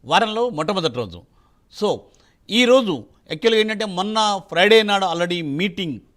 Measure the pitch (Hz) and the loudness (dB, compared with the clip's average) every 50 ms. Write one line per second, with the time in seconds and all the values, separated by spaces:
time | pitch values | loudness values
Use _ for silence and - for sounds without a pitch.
0 | _ 117 156 185 226 214 214 220 240 247 220 151 156 180 208 190 165 156 113 123 | _ 2 2 2 2 2 -2 -2 -2 -2 -2 -4 -4 -2 -2 -2 -2 -2 -4 -4
1 | 117 95 82 87 - _ _ _ _ _ _ _ _ _ - - 208 202 151 104 | -8 -8 -10 -20 -20 _ _ _ _ _ _ _ _ _ -10 -4 -2 -2 -2 -4
2 | - _ _ _ _ _ _ _ _ - 190 233 247 233 247 269 254 196 165 120 | -6 _ _ _ _ _ _ _ _ -2 0 2 4 6 6 4 4 2 -4 -6
3 | 104 _ _ _ _ _ 160 151 - 226 226 220 214 220 220 196 220 208 180 175 | -8 _ _ _ _ _ -12 -2 0 2 2 2 0 0 -2 -6 -6 -6 -4 -6
4 | 190 208 214 220 214 208 202 190 - _ 160 165 185 208 226 226 214 208 202 196 | -6 -4 -2 -2 0 0 -2 -4 -6 _ 0 2 4 6 6 6 6 4 0 0
5 | 190 180 165 170 175 175 175 175 165 147 139 151 185 202 170 196 190 160 131 104 | 0 0 0 -2 -2 -2 -2 -4 -4 -4 -4 -2 -4 -4 -4 -6 -8 -8 -8 -10
6 | _ _ _ | _ _ _